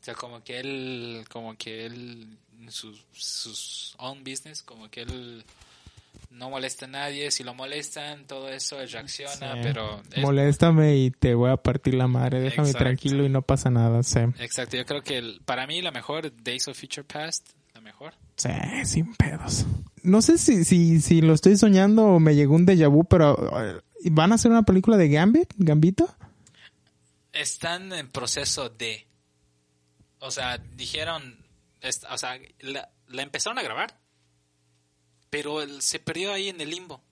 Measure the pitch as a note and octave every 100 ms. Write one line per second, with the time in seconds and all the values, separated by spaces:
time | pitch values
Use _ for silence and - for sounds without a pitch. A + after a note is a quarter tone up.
0 | - A#2 B2 A#2+ _ B2 C3 C3+ C3 B2+
1 | A#2+ A2+ A2 A#2 A2+ A2 - A2 A2+ A#2+
2 | A#2+ A#2 A2 A2 _ A2+ A#2 A2+ A2 G#2+
3 | _ _ - - A#2 G#2+ - - - -
4 | B2+ C#3 C3+ C3+ D#3 D3+ - A2+ G#2+ B2
5 | A#2+ B2+ A#2+ A#2 G#2+ _ _ _ - _
6 | _ - - A#2+ B2+ C3+ C3 - C3 C#3
7 | C#3+ C#3+ C#3+ - B2 B2 C3 D3 D3 D3+
8 | D3 D3 C3+ C3+ C3+ C3+ - C#3+ B2+ A#2+
9 | C3+ - C#3 C#3 C#3 B2+ A#2 C3+ G#2+ G#2
10 | - - C#3 C#3 C#3+ C#3+ E3+ D#3+ D#3 C#3+
11 | C3 C3 B2+ A#2+ B2 C3 - B2+ - B2+
12 | B2+ B2 B2+ B2+ C3 C3+ D3 B2 B2+ C3
13 | C#3 C#3 C#3 C3+ C3 C3+ C3 A#2+ A#2 A#2
14 | A#2+ - A#2 B2 A#2+ - B2 B2+ B2+ C#3+
15 | C#3 C3+ A#2 G#2 - B2+ C3 E3 F3+ B2+
16 | A2+ D3+ D#3 A#2 A2+ B2+ - C3 - -
17 | C#3+ D3+ D#3 E3 _ _ _ _ A3 _
18 | D#3 _ _ - - - - C4 G2+ -
19 | E3 A3+ - D#3 - - - - - _
20 | F3+ G3+ A3+ E4+ - A3 E3 F3+ E3+ E3
21 | - E3 D#3+ D#3 - G3+ A3 F#3+ G3 A3
22 | A3 F3+ D#3+ D3 C#3+ D#3 F3+ F#3 D3+ C#3+
23 | E3+ F3+ D3+ A2+ - - A2 F2 _ -
24 | D#4 D#3 E3 A3+ A#3 A#3 G#3+ F#3+ F#3 G#3+
25 | D#3+ D3 F3 C4 F4+ G#3+ F3 D3+ D#3+ G3+
26 | E4 - - _ _ _ - _ _ _
27 | _ _ _ - D3 - E3+ F3 F#3+ F3+
28 | C3+ - B2 - C#3 - B2+ A2+ A2+ A2
29 | _ _ _ _ _ _ _ _ _ _
30 | _ _ C3+ B2+ B2+ B2 - B2+ C3 D#3
31 | D#3+ E3 C3+ A#2 _ _ _ _ C3+ B2
32 | - B2 C3 B2+ - _ C3+ C#3 - _
33 | _ B2+ C#3 C#3+ - A#3+ A3+ A2+ G#3+ _
34 | _ _ _ _ _ _ _ _ _ _
35 | _ _ _ D3 D3 D3+ D3 C#3 - D#3
36 | - D#3+ F#3+ G3+ G3 F3+ D3+ E3+ F3+ C3+
37 | _